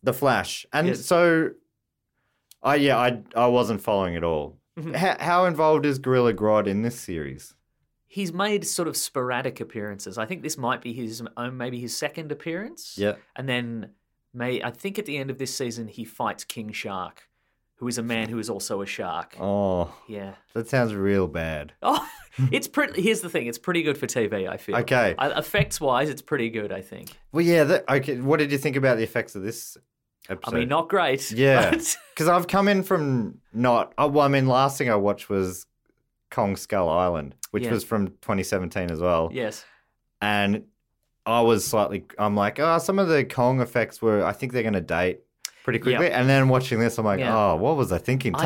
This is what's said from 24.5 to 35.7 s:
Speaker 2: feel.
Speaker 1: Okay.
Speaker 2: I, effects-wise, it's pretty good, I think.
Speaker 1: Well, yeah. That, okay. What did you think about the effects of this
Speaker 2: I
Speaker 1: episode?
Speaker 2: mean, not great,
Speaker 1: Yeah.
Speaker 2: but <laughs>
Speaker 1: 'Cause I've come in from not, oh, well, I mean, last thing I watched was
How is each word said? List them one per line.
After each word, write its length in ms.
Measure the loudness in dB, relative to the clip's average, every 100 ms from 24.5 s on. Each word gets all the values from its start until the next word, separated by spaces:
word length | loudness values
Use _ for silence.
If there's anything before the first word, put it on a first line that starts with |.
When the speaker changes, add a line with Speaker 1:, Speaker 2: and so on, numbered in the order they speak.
| -6
Speaker 2:
feel. 200 | -4 -2
Speaker 1:
Okay. 360 | 2 2 2 2
Speaker 2:
I, 200 | -2 -2
effects-wise, 680 | -2 0 0 0 0 2 0
it's 120 | -4
pretty 280 | -4 -4 -2
good, 220 | -4 -6
I 100 | -8
think. 280 | -12 -16 -18 -20 -6
Speaker 1:
Well, 120 | 0 4
yeah. 200 | 6 6
That, 240 | 2 2
okay. 300 | 0 0 -2
What 200 | 0 2
did 120 | 2
you 60 | 0
think 180 | -2 0
about 200 | 2 2
the 60 |
effects 320 | 0 -4 -6 -6
of 80 |
this 340 | -10 -10 -14 -18 _ _ _ _ -14
Speaker 2:
I 40 |
Speaker 1:
episode? 220 | -12 -6 -4
Speaker 2:
mean, 120 | 0
not 180 | 0 0
great, 420 | 2 2 0 -2
Speaker 1:
Yeah. 400 | 2 6 6 4
Speaker 2:
but 260 | 2 -2 -6 -8
<laughs> 100 | -2
Speaker 1:
'Cause 140 | 2
I've 180 | 2 2
come 220 | 2 2
in 120 | 2
from 580 | 2 0 2 0 -2 -8 _
not, 400 | 0 2 2 2 0
oh, 100 | 2
well, 180 | 4 4
I 40 |
mean, 180 | 4 4
last 300 | 4 2 2
thing 120 | 0
I 60 | 2
watched 320 | 2 0 -2
was 360 | -2 0 -4 -14